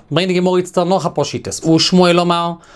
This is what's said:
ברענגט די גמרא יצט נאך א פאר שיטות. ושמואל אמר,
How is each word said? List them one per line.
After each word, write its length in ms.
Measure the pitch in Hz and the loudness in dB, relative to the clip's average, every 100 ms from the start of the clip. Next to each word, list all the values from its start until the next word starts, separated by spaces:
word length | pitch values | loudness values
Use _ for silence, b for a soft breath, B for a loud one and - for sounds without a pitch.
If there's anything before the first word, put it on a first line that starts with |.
| - | -6
ברענגט 220 | 147 185 | -2 0
די 60 | 180 | 0
גמרא 200 | 185 180 | 0 0
יצט 180 | 180 - | -2 -2
נאך 280 | 175 190 165 | 0 0 -2
א 40 | |
פאר 140 | 156 | -4
שיטות. 420 | 143 123 - - 160 | -4 -6 -8 -4 0
ושמואל 540 | 160 170 180 180 175 | 2 4 4 4 4
אמר, 320 | 175 170 170 170 B | 0 -2 -4 -8 B